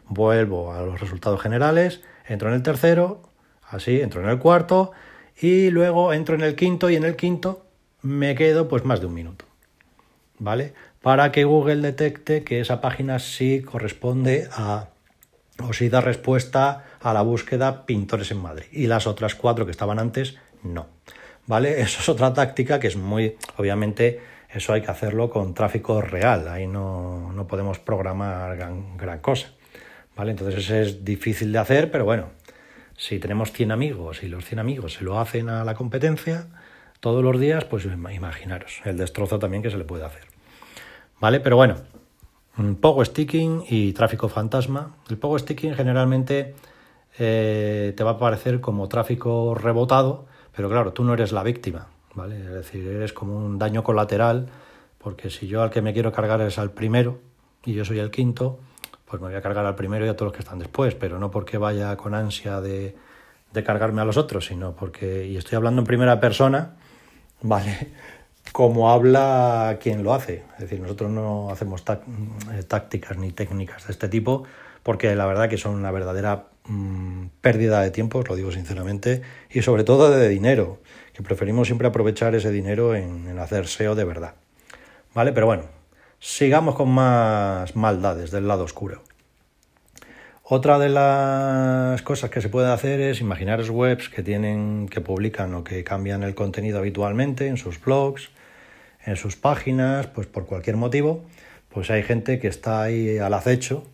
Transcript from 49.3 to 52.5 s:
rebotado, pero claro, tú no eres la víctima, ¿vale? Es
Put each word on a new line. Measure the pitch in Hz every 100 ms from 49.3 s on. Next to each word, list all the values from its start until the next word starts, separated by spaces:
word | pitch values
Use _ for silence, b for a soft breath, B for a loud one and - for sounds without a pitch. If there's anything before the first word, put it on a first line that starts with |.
| 117 117 113
rebotado, | 117 117 127 131 131 135 - B B
pero | - 98
claro, | 117 101
tú | -
no | 120
eres | 117 104
la | 101
víctima, | 107 120 98 80 - _ _
¿vale? | 98 95 107
Es | 92